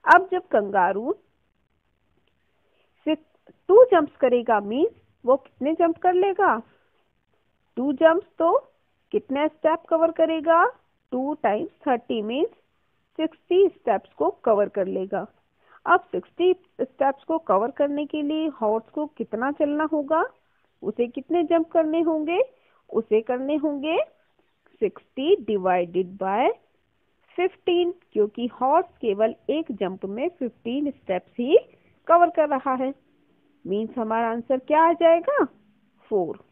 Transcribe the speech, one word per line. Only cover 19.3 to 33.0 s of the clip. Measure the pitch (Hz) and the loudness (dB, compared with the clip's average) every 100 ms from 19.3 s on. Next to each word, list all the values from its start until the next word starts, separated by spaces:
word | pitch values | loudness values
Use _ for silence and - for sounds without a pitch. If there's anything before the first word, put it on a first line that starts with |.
| 220 262 | -4 -6
चलना | 294 294 294 311 | -2 -2 0 -2
होगा? | 302 277 294 494 _ _ _ _ _ | -4 -2 -2 -2 _ _ _ _ _
उसे | - 214 240 | -10 -6 -6
कितने | 269 - 349 | -6 -4 -2
jump | 320 330 330 | 0 0 0
करने | 339 311 330 | 0 0 0
होंगे? | 339 320 302 359 539 _ _ _ _ | 0 -2 -2 -2 -2 _ _ _ _
उसे | - 226 214 | -6 -2 -2
करने | 220 247 269 302 | -2 -6 -4 -2
होंगे | 294 285 302 359 622 _ _ _ _ _ _ _ | -2 -4 -4 -4 -4 _ _ _ _ _ _ _
सिक्सटी | 208 - _ - 285 392 226 | -6 -6 _ -6 0 0 0
डिवाइडेड | 208 185 180 175 185 180 190 | -2 0 -2 -2 -4 -6 -6
बाय | 190 202 311 466 _ _ _ _ _ _ _ - | -4 0 -2 -2 _ _ _ _ _ _ _ -4
फ़िफ़्टीन, | 370 - - 349 349 370 _ | -4 -4 -2 0 -2 -6 _
क्योंकि | 214 208 - 240 - | -2 -2 -2 -8 -4
horse | 262 320 359 _ | 0 0 0 _
केवल | 233 196 226 - - | -6 0 -2 -2 -6
एक | 294 320 | -4 -6
jump | 214 185 190 196 | -6 -6 -6 -10
में | 208 320 | -6 -8
fifteen | - 247 _ 233 262 294 | -6 -10 _ -8 -6 -6
steps | - - 180 _ - | -8 -6 -8 _ -8
ही | 240 349 - _ _ _ - | 2 2 2 _ _ _ 2
cover | 339 349 339 | 4 4 2
कर | 302 | 0
रहा | 269 277 | -2 -2
है। | 262 262 277 | -4 -4 -8